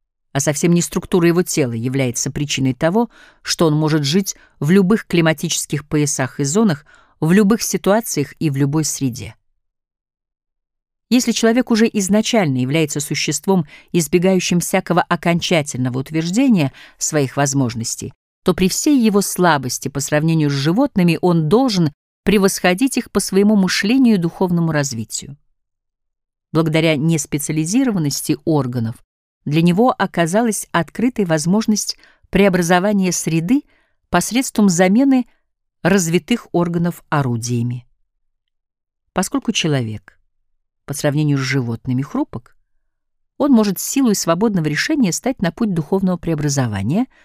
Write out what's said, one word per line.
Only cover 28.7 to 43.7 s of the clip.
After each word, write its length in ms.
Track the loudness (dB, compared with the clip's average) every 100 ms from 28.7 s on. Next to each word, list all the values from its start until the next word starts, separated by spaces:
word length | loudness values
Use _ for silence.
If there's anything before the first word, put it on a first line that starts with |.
| -2 -4 -8 _ _ _ _ -2
для 180 | 2
него 320 | 2 4 2 2
оказалась 680 | -2 -2 0 0 0 -2 -4
открытой 540 | -4 -4 -4 -2 -2 0
возможность 720 | 0 0 0 0 -2 -4 -10 _ _ _
преобразования 800 | 2 4 4 2 2 2 0 0
среды 520 | -2 -2 -2 0 0 -2 _ _ _ _
посредством 600 | -2 0 -2 -2 2 2
замены 560 | 4 4 4 4 2 0 _ _ _ _ _
развитых 680 | 0 2 2 -2 0 -4 -2
органов 520 | -2 -2 -2 -4 -6 -4
орудиями. 800 | -2 -2 -2 -4 -4 -4 -6 -14 _ _ _ _ _ _ _ _ _ _ _ _
Поскольку 380 | -6 -4 -4 -4
человек 680 | -2 -2 -2 -4 -8 -16 _ _ _ _ _ _ _ -12
по 100 | -4
сравнению 420 | -2 0 0 0
с 40 |
животными 600 | -2 -2 -4 -6 -4 -4
хрупок, 560 | -4 -6 -6 -10 -16 _ _ _ _ _ _ _ _ -4
он 140 | 2
может 280 | 4 4